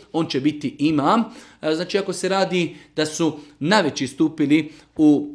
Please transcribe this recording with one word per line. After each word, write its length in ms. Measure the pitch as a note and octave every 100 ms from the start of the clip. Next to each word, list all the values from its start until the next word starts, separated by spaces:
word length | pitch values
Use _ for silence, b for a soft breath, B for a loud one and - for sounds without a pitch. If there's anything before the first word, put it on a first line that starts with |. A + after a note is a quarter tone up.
| B
on 160 | D#3+ E3
će 120 | C#3
biti 360 | C#3 D3+ C3 -
imam. 440 | D3 D3+ D3 A#3 A3+ B B B
E, 140 | D#3 D#3+
znači, 220 | F3 G3+
ako 160 | G3
se 160 | F3 F3+
radi 460 | G3 F3+ F3+ D#3+ B B -
da 100 | D3+
su 340 | - E3 D3 B B
naveći 480 | D3 G#3+ D#3 - B2+
stupili 640 | - D#3+ D#3 C#3+ D#3 D3+ B B -
u 340 | D3+ C#3+ -